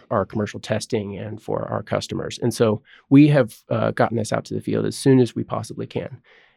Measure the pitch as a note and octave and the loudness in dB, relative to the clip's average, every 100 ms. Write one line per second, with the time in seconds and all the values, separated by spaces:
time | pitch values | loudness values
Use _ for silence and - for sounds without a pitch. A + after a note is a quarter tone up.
0 | - A2+ F#2+ A2 G#2 G#2 - A2 - A2 | -4 -2 -2 -4 -6 -8 -6 -6 -2 -4
1 | G2+ G2 G#2+ G#2+ - - A2 A2 G#2+ G#2+ | -4 -8 -10 -10 -6 -6 -4 -6 -4 -6
2 | - - - - A#2+ - A2+ G#2 - _ | -4 -8 -8 -4 -4 2 0 0 -6 _
3 | _ C3+ D3+ D3 A#2 - - A2+ A2 - | _ 8 8 6 2 -4 -6 -2 -2 0
4 | A#2+ A#2 G#2+ A2+ - A2 A2 A2 G#2+ G#2+ | 0 -2 -4 -4 -4 -8 -4 -2 -2 0
5 | C#3 C3 A#2+ A#2 A2+ A2 A2 - A#2 B2 | 4 4 4 -2 -6 -8 -8 -10 -10 -8
6 | A#2 B2 _ _ _ | -10 -14 _ _ _